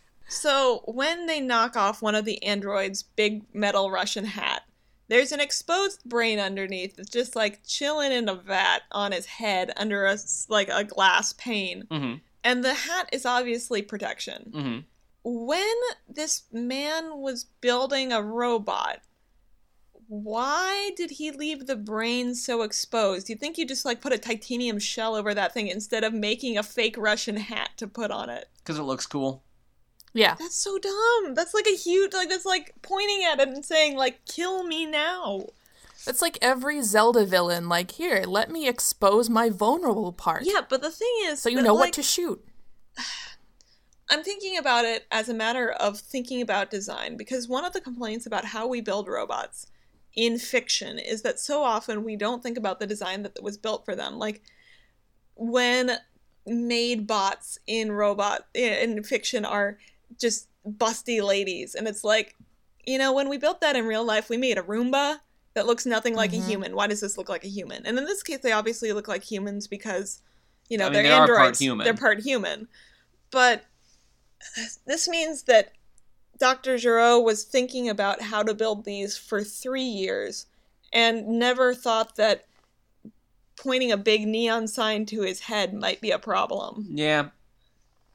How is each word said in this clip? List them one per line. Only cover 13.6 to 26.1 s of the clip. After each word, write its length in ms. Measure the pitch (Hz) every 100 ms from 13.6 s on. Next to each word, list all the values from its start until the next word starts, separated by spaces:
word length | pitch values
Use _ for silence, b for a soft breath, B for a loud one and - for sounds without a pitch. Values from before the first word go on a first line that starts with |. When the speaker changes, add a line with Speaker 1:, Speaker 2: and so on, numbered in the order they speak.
| - 214
Speaker 1:
protection. 680 | 208 208 202 - - - -
Speaker 2:
Mm-hmm. 260 | 151 139 117 156 _ _ _
Speaker 1:
When 520 | 233 240 233 330 415 466 494 - -
this 340 | 262 311 - -
man 640 | 226 240 262 294 320 320 302
was 240 | 269 247 - _
building 520 | 247 247 262 269 262
a 80 | 233
robot, 800 | 208 233 240 233 208 - - - _ _ _ _ _ _ _ _ _ - 226
why 840 | 208 214 220 262 311 370 403 403 359
did 160 | 339
he 180 | 285 302
leave 360 | 277 302 302 262
the 100 | 247
brain 580 | 208 214 226 247 247
so 280 | 247 - 233
exposed? 640 | 214 - - 233 202 185 190
You'd 120 | 220
think 180 | 294 330
you 80 | 269
just, 180 | 269
like, 160 | 277 240
put 120 | -
a 60 | 233
titanium 600 | 240 226 - 240 240 208
shell 360 | 208 - 220 220
over 180 | 208
that 180 | 202 185
thing 160 | 240 208
instead 360 | 185 202 220
of 80 | 220